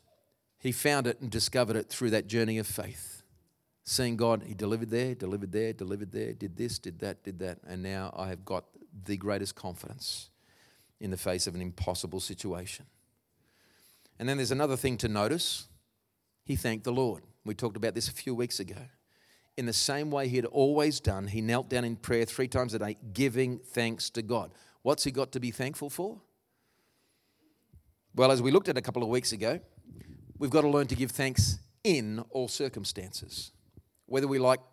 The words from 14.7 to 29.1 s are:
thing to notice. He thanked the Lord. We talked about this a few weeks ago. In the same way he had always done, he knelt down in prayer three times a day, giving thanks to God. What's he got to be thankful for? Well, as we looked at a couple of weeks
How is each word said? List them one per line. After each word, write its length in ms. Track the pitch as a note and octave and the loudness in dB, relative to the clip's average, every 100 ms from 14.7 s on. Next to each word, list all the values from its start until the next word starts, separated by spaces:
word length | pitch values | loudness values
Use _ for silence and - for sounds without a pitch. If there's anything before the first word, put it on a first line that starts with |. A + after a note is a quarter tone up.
| C3 | 2
thing 200 | C3 A#2 | 0 0
to 100 | A2+ | -2
notice. 600 | G#2 G#2+ E3+ - - - - _ _ _ _ _ _ - | 2 2 2 -2 -4 -8 -20 _ _ _ _ _ _ -4
He 100 | C#3 | -2
thanked 280 | B2 A2 | 0 -2
the 80 | B2 | 0
Lord. 320 | B2 B2+ F#2 - _ | 2 2 0 -10 _
We 120 | G#2+ G#2+ | -8 -4
talked 200 | A#2 G2+ | -4 -2
about 200 | A2 G#2+ | -2 -2
this 120 | - | -4
a 40 | |
few 240 | - - A#2+ | -6 -6 -2
weeks 240 | B2 - | -2 -4
ago. 180 | F#2 - B2+ _ _ _ _ _ _ - | -8 -10 -16 _ _ _ _ _ _ -6
In 80 | A#2 | -2
the 80 | |
same 380 | A2 - C#3 D3+ | 0 2 0 0
way 160 | C#3 C3 | 0 2
he 80 | B2 | 2
had 100 | A#2 | 2
always 540 | C#3 C#3 D3 D3+ C#3+ | 4 6 6 4 4
done, 280 | - G2 G2+ | 0 0 -2
he 140 | A2 | -2
knelt 280 | A2 A#2+ - | 2 0 2
down 140 | B2+ | 0
in 120 | A#2+ A2+ | 0 -4
prayer 300 | - A#2 A2+ | 0 2 2
three 220 | - C3 | 0 0
times 260 | C3 B2 G#2+ | 0 0 -2
a 40 | |
day, 180 | G#2 - A2 | -2 -4 -8
giving 460 | F#2+ C3+ A#2+ C3 A#2+ | 2 2 4 0 0
thanks 520 | - B2 A#2 A#2 - | -4 0 0 0 -4
to 100 | A#2 | -4
God. 320 | G#2+ A#2 F2 - - _ | 0 -2 -2 -12 -20 _
What's 200 | B2 D3+ | 0 2
he 80 | D3 | 2
got 200 | C3+ C3 | 0 -2
to 80 | C3 | -2
be 120 | A#2+ | -4
thankful 380 | A2 C3 - C#3+ | -4 -6 -4 -8
for? 320 | - F#3+ A3+ _ _ _ _ _ _ _ _ _ _ _ _ _ _ _ - _ _ _ | -6 -6 -8 _ _ _ _ _ _ _ _ _ _ _ _ _ _ _ -20 _ _ _
Well, 180 | - C3 | 4 6
as 100 | C3 | 8
we 100 | B2+ | 6
looked 180 | F3 G3 | 6 4
at 80 | C3+ | -2
a 40 | |
couple 200 | A#2 B2+ | -2 -2
of 80 | |
weeks 220 | A2+ | 0